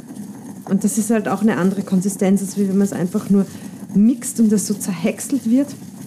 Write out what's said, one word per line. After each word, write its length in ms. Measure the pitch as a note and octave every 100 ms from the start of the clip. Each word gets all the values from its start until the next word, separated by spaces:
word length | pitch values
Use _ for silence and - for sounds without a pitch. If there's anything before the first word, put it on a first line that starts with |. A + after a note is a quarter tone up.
| - - - - - -
Und 200 | - F#3
das 120 | G#3 A3
ist 140 | G#3
halt 180 | A3+ G3
auch 140 | F#3+
eine 160 | G#3+ D#3
andere 240 | F#3 G3
Konsistenz, 580 | - F#3 G3 - F#3+ G3
als 160 | F#3+ G3
wenn 120 | G3
man 140 | F#3+
es 120 | G3
einfach 340 | - F3+ G#3+ -
nur 160 | G3+ F#3+ - - - -
mixt 460 | F#3+ G#3+ C#4 - -
und 100 | A3
das 160 | G#3 -
so 80 |
zerhäckselt 720 | G#3 - E3+ F#3+ - - C4+ A3+
wird. 200 | B3 C#4+ - - -